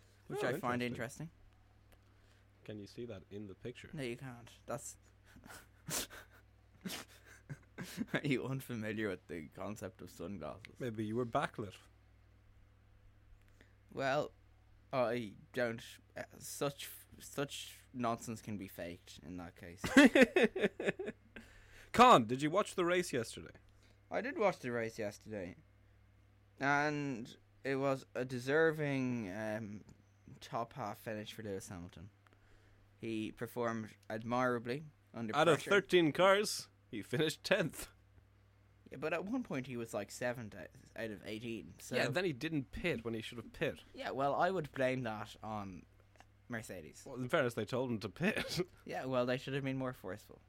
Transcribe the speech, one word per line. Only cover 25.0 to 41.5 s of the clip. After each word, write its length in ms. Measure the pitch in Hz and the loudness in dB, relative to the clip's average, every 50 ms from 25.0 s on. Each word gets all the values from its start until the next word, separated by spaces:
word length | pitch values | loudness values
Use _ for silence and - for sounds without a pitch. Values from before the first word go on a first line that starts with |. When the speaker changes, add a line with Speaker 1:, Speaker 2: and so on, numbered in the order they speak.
| 107 101 - - - 107 107 101 90 90 - - - - - - - - - - - - - - - - - - - - - - | -4 -4 -6 -8 -10 -8 -6 -6 -6 -6 -10 -14 -18 -20 -20 -20 -20 -20 -20 -20 -20 -20 -20 -20 -20 -20 -20 -20 -20 -18 -8 -2
Speaker 1:
and 720 | 131 139 143 143 147 151 147 147 143 139 131 107 120 - - - - - - - - | 2 2 4 4 2 2 0 0 -2 -2 -4 -4 -6 -10 -14 -18 -20 -20 -14 -6 -4
it 120 | 131 135 | -2 0
was 300 | 135 135 139 135 131 - - - | 2 2 2 2 0 -4 -6 -4
a 80 | 113 127 | -4 -4
deserving, 1040 | 127 131 123 120 135 143 156 160 160 156 156 151 143 139 135 131 127 123 120 110 90 90 | -4 -4 -4 0 4 6 6 6 6 4 2 0 0 0 0 0 0 -2 -2 -4 -4 -4
um, 460 | 107 110 107 107 110 113 101 104 98 - - - - - - - - - - 139 - | -4 -4 -2 -4 -4 -4 -6 -10 -12 -14 -18 -20 -20 -20 -20 -20 -20 -20 -20 -18 -16
top 320 | - - 143 117 117 - - | -10 -4 -4 -4 -4 -4 -6
half 240 | 139 120 101 135 - | -6 -6 -6 -6 -6
finish 340 | - 117 107 107 107 - - | -8 -6 -6 -6 -8 -10 -10
for 100 | - 110 | -8 -6
Lewis 240 | 104 98 98 - - | -6 -6 -6 -6 -8
Hamilton. 400 | 104 87 87 90 - - 90 104 - - - - - - - - - - - - - - - - - - | -10 -10 -12 -12 -14 -16 -16 -18 -18 -20 -20 -20 -20 -20 -20 -20 -20 -20 -20 -20 -20 -20 -20 -20 -14 -8
He 320 | - 113 113 110 110 - | -6 -4 -2 -2 -2 -4
performed 580 | - - 123 113 - 123 117 117 113 113 110 107 - - - - | -6 -8 -8 -6 -4 -2 -2 -2 -2 -4 -6 -10 -12 -16 -10 -8
admirably 760 | 110 113 113 113 123 123 127 127 123 120 113 123 123 147 160 147 - _ _ _ - | -8 -6 -4 -2 0 2 2 2 2 0 -2 -4 -6 -6 -6 -12 -18 _ _ _ -10
under 220 | 117 117 107 110 | -6 -4 0 4
Speaker 2:
Out 120 | 143 160 | 6 8
of 80 | 170 151 | 8 6
Speaker 1:
pressure. 120 | 135 - - | 6 6 4
Speaker 2:
thirteen 420 | 202 202 - - 180 180 165 151 | 4 4 6 6 6 8 8 6
cars, 560 | 131 - 180 196 190 202 214 - - - - - _ _ _ - | 6 6 8 8 8 6 4 2 -2 -4 -6 -10 _ _ _ -10
he 100 | - 107 | -8 -8
finished 420 | 95 - - 120 151 156 - - - | -6 -2 0 2 2 2 0 0 2
tenth. 440 | - 190 214 180 147 - - - - - - - - - - - - - - - - - - - - - - - - | 4 4 4 4 2 -2 -6 -12 -12 -14 -20 -20 -20 -20 -20 -20 -20 -20 -20 -20 -20 -20 -20 -20 -20 -20 -20 -18 -14
Speaker 1:
Yeah, 60 | - 131 | -8 -6
but 140 | 143 156 175 | -2 -2 -2
at 120 | 165 165 | -2 -2
one 160 | 196 247 269 240 | -2 -2 -4 -2
point 220 | - 175 135 127 | -2 -4 -4 -4
he 120 | 139 123 | -4 -4
was, 160 | 120 117 - - | -6 -4 -2 -2
like, 160 | 107 101 - | -4 -4 -4
seventh 420 | - - 127 123 120 123 113 101 101 | -4 -2 0 0 0 -2 -4 -10 -10
out, 120 | 95 78 - - - - - - - 117 | -12 -14 -14 -16 -20 -20 -14 -8 -6 -6
out 60 | 113 | -6
of 80 | 104 - - | -6 -6 -8
eighteen. 480 | 95 110 110 117 117 | -8 -6 -6 -6 -6